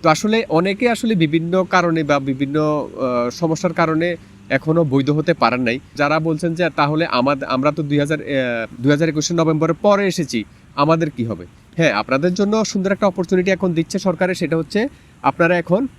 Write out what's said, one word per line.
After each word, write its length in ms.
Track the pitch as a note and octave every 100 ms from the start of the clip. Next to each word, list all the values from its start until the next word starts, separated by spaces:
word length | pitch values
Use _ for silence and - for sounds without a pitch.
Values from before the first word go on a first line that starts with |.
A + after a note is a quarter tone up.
তো 80 | E3
আসলে 360 | D#3 G#3+ A3 -
অনেকে 400 | D#3 F#3 G3 A#3+
আসলে 260 | A3+ A#3 G#3+
বিভিন্ন 500 | D#3+ E3 E3 F#3 F3+
কারণে 340 | F#3 F3 E3
বা 160 | D3 C#3+
বিভিন্ন, 420 | C3+ C3 C#3 D3+
আহ, 680 | D3+ D3+ - - B2+ B2 A#2+
সমস্যার 440 | - E3+ D#3+ F3+
কারণে 420 | E3 D#3+ D#3+ E3+ E3 - - -
এখনও 340 | C3+ D3+ E3
বৈধ 260 | D#3+ C3+ C3+
হতে 240 | D3 D3+
পারেন 280 | E3 A#2 B2
নাই। 180 | A#2+ B2+ - C3
যারা 240 | D3 D#3
বলছেন 340 | D#3+ D#3 F3
যে 160 | E3 E3+ -
তাহলে 300 | C#3+ D#3 E3
আমাদ-, 400 | B2 C3 C#3 C3+
আমরা 260 | B2+ C#3+
তো 120 | D3
দুই 160 | D3 C#3+
হাজার, 180 | C#3+ D#3
আহ, 600 | - C#3 B2+ A#2 A2 A#2+
দুই 100 | B2
হাজার 180 | D3 E3
একুশের 260 | D3+ D3 E3+
নভেম্বরের 380 | D#3+ D#3 D#3+
পরে 340 | E3 G#3 G3+ G3
এসেছি, 360 | E3+ C#3+ A#2+ G2+ - - -
আমাদের 340 | D3 E3 E3
কি 160 | - A#2
হবে? 200 | F#2 F2 - - -
হ্যাঁ, 160 | D#3+
আপনাদের 420 | G#2 G#2+ C3+ F3
জন্য 320 | F#3 G3+ A3 G#3
সুন্দর 260 | G3+ F#3
একটা 160 | G3+ G3+
অপরচুনিটি 440 | F#3 F3+ F#3 F3+
এখন 220 | F#3 F#3+
দিচ্ছে 260 | E3 D#3+ G3
সরকারে, 360 | F#3+ E3+ F#3 F3+
সেটা 220 | E3 E3
হচ্ছে 300 | D#3 G3+ C4 - - -
আপনারা 360 | C3+ - E3+ F3
এখন 300 | E3+ F#3 C4